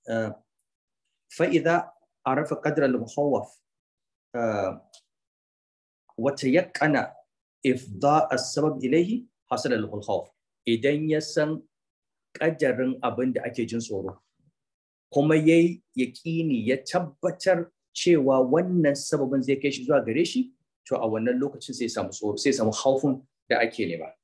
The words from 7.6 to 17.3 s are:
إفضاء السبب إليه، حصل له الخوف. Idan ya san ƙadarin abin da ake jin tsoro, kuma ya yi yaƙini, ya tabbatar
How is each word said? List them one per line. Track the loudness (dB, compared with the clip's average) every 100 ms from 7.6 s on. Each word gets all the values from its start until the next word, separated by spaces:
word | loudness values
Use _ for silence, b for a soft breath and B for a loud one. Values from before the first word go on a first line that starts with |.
| -2
إفضاء | 0 -4 -2 2 4 2
السبب | -2 -2 -2 -2 -2
إليه، | 0 2 2 -4 -6 _ _
حصل | -4 -2 -2
له | -2
الخوف. | -8 -4 -4 -4 _ _ _ -2
Idan | 0 0 0 0
ya | -2
san | -2 -2 -2 -4 _ _ _ _ _ _ _ -2
ƙadarin | -2 0 0 0 -2 -2
abin | -4 -2 -2
da | -2
ake | -6 -6 -4
jin | -4
tsoro, | -6 -6 -8 -12 _ _ _ _ _ _ _ _ _
kuma | 2 4 4
ya | 6 6
yi | 4 0 _ -4
yaƙini, | -4 -4 -4 -2 0 0 0
ya | -2
tabbatar | -2 -4 -4 -4 -6